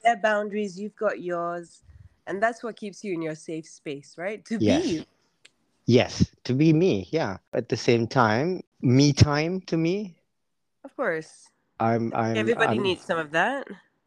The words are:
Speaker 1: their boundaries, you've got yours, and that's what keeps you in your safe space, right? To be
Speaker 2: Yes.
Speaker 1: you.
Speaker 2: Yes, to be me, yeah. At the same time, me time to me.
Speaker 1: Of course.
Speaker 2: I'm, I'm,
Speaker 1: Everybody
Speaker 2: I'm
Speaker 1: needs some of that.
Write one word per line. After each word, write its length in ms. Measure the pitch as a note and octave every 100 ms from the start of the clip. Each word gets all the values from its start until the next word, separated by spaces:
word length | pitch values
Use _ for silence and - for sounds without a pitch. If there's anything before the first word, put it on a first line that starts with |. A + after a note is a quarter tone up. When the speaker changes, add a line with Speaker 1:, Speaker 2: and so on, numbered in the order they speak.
Speaker 1:
their 120 | A3+ A#3
boundaries, 640 | G#3+ G#3 G#3 G3+ G#3 F3
you've 180 | G#3 -
got 240 | G#3+ G#2+
yours, 600 | F3 F3 E3+ F3 E3+ - _ - - _ -
and 160 | F#3+
that's 200 | A3 A#3+
what 140 | A#3 G#3
keeps 260 | G#3 F3
you 100 | G#3
in 80 | E3+
your 120 | D#3+
safe 320 | D#3 - D#3+ D#3
space, 500 | - - C#3+ - -
right? 260 | F3+ G#3+ -
To 120 | A3
be 60 | A2
Speaker 2:
Yes. 160 | D4 F4+
Speaker 1:
you. 100 | D#3+ - _ _ _ _ _ _ _ -
Speaker 2:
Yes, 480 | A#2 F#2+ - - _
to 100 | -
be 180 | C3 D#3+
me, 360 | D#3 F#3 G#2 F2
yeah. 280 | D#3 B2+ F#2+ _
At 160 | A#2+ A#2
the 80 | A#2+
same 300 | - A#2+ A2+
time, 560 | C3+ A2+ G#2+ D#3+ F#3 - -
me 320 | C3 B2+ C#3+
time 480 | C#3 D3 D3 E3 F#3
to 140 | - E3+
me. 400 | E3 G3 G#3 E3 _ _ _ _ _ _
Speaker 1:
Of 100 | C#4 -
course. 540 | A#3+ D#3+ D#3 - _ _ _ -
Speaker 2:
I'm, 320 | A2+ A#2 A2+
I'm, 220 | - A2+ A2+
Speaker 1:
Everybody 420 | - A3+ A3 G#3+
Speaker 2:
I'm 40 |
Speaker 1:
needs 200 | G3 E3+
some 160 | - E3+
of 120 | D3+
that. 340 | D#3+ G3+ C#4 - F#3+ _ _